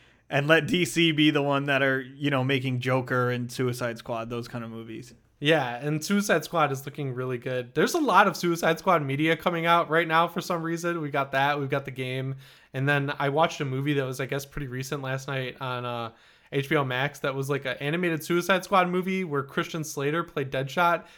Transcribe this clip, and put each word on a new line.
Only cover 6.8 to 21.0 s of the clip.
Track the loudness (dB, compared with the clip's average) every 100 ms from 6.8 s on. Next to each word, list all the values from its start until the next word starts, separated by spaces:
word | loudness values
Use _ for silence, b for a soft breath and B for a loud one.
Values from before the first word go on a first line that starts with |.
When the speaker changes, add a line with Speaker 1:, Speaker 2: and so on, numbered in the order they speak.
| -8
Speaker 2:
looking | -6 -6
really | -4 -4 -4
good. | -4 -4 -2
There's | 0 2
a | 2
lot | 4 6 6
of | 4
Suicide | -2 0 0 2
Squad | 2 2
media | 2 0 2 2
coming | 0 0 4
out | 4 4
right | 2 4
now | 4 2
for | 0
some | -4 -4
reason. | -2 -2 -2 -2
We | -2
got | -2 0
that, | 2 2 0
we've | -2
got | -2 -4
the |
game, | -6 -6 -4 -4 -8 B B B
and | -2 2
then | 2 0 -2
I | 0
watched | 2 2 0
a | -4
movie | -2 0
that | 0 -2
was, | -4
I | -4
guess, | -6 -6
pretty | -10 -8
recent | -8 -6 -6
last | -4 -6 -4
night | -6 -6 -6
on, | -6 -6 -6
uh, | -6 -8 -12 b b b
H | -4 0
B | 0
O |
Max | 0 0 -2 -2
that | -4 -4
was, | -2
like, | -4 -4
an | -4
animated | -2 -2 0 -2
Suicide | 0 0 2 0
Squad | 4 4 4
movie | 2 0 -2
where | -2 -2
Christian | -2 -4 -4 -4
Slater | -6 -4 -2 -2
played | -2 -4 -4
Deadshot, | -4 -2 2 2 2